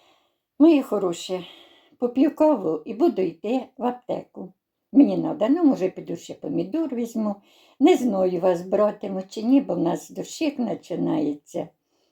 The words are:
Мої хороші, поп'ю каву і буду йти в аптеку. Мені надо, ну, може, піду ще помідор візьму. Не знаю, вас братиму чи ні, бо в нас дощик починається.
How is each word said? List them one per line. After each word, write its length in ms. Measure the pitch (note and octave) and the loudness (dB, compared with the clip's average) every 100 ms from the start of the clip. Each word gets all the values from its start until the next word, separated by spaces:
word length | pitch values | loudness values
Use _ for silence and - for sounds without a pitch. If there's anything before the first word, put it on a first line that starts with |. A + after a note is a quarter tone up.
| _ _ _ _ _ - | _ _ _ _ _ 4
Мої 240 | D#4+ D4 | 6 6
хороші, 640 | - G#3 F#3 E3 - F#3 E3+ - _ _ _ - | 2 -2 -2 -4 -8 -10 -10 -20 _ _ _ -6
поп'ю 360 | A#3+ B3+ D#4 | -4 2 2
каву 480 | - D#4 A#3+ E3 D#3+ | 4 2 2 -2 -4
і 100 | - | -6
буду 280 | G#3+ D#4 G3 | 0 0 0
йти 400 | F3+ - G#3 B3+ A3 - | -4 -4 -4 -4 -6 -6
в 80 | |
аптеку. 680 | A#3+ B3 - - - G#3+ F#3 _ _ _ _ | -6 -6 -8 -8 -8 -18 -18 _ _ _ _
Мені 240 | C4+ G#3+ F3 | 4 4 2
надо, 320 | D#3+ E3 A3 | -2 -2 0
ну, 160 | E4+ | 4
може, 240 | D4+ - F#3 | 2 2 -2
піду 280 | F#3 E3 E3+ | -4 -12 -12
ще 180 | - | -12
помідор 600 | - D#3 E3 F#3 D#4+ D#4 | -12 -6 -4 -4 -4 -4
візьму. 420 | A#3+ A#3 A3+ G#3 G3+ _ _ _ - | -6 -6 -4 -4 -6 _ _ _ 2
Не 160 | D#4 D#4+ | 4 4
знаю, 440 | A#3+ F#3+ F#3 F3+ | 2 0 0 2
вас 220 | F#3 F3 | 0 0
братиму 600 | F#3 G3+ G#3 G#3 G3 F#3+ - | 0 0 0 -2 -8 -8 -10
чи 140 | A3 | -6
ні, 180 | A3+ C#4 | 4 4
бо 140 | - | 4
в 40 | E3+ | -2
нас 320 | - - - | 0 -2 -8
дощик 460 | G3 - - D#4 C#4+ | -12 -12 -4 -4 -2
починається. 1120 | A3 E3 - E3+ E3+ D#3+ D3 D3 _ F3 D#3+ _ _ _ _ | -6 -6 -8 -4 -2 0 -2 -6 _ -10 -10 _ _ _ _